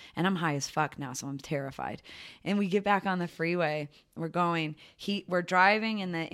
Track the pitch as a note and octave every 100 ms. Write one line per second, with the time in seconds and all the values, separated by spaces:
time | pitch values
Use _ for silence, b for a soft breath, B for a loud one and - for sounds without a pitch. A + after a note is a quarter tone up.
0 | B B F3 F#3 E3 C#3+ - - D3+ -
1 | C#3 B2+ C#3 C#3 - D3 C3+ - - -
2 | B B B B - G3+ G3+ G3+ G3 G3
3 | G3 F3+ F3 - E3 F3 D#3+ D3+ D3 b
4 | b - D#3+ F3 F3 E3 D#3 D3+ B B
5 | - G3+ - F3+ F3 F#3 F#3+ G#3+ A3 G#3+
6 | F#3 E3+ D#3+